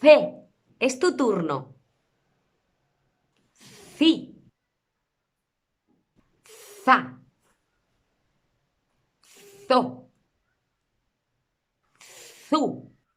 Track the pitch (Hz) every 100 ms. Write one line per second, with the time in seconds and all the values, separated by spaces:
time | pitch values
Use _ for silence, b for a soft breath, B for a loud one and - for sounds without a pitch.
0 | 294 294 - - - _ _ - 254 254
1 | 359 - 254 190 160 139 131 - _ _
2 | _ _ _ _ _ _ _ _ _ _
3 | _ _ _ _ _ _ - - - -
4 | 320 - - - _ _ _ _ _ _
5 | _ _ _ _ _ _ _ _ _ _
6 | _ _ _ _ - - - - - 247
7 | - - - _ _ _ _ _ _ _
8 | _ _ _ _ _ _ _ _ _ _
9 | _ _ _ - - - - 254 - -
10 | - _ _ _ _ _ _ _ _ _
11 | _ _ _ _ _ _ _ _ _ _
12 | - - - - - 311 269 - - _
13 | _